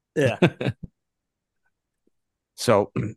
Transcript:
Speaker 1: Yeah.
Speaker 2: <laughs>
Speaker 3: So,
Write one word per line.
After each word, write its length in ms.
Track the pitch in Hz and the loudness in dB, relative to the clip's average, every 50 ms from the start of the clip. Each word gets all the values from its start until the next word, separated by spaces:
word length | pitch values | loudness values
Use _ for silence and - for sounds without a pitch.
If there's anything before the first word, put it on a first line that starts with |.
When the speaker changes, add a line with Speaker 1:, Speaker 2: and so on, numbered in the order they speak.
| _ _ _ | _ _ _
Speaker 1:
Yeah. 220 | 160 143 123 104 - | 0 0 0 2 2
Speaker 2:
<laughs> 280 | 180 - - - 127 131 - - - - _ _ _ _ _ _ _ _ _ _ _ _ _ _ _ _ _ _ _ _ _ _ _ _ _ _ _ _ _ _ _ _ _ | 0 0 0 -2 -6 -6 -6 -8 -16 -20 _ _ _ _ _ _ _ _ _ _ _ _ _ _ _ _ _ _ _ _ _ _ _ _ _ _ _ _ _ _ _ _ _
Speaker 3:
So, 340 | - - - 110 101 104 - _ - 62 - - | -4 0 2 2 2 2 0 _ -6 -6 -6 -10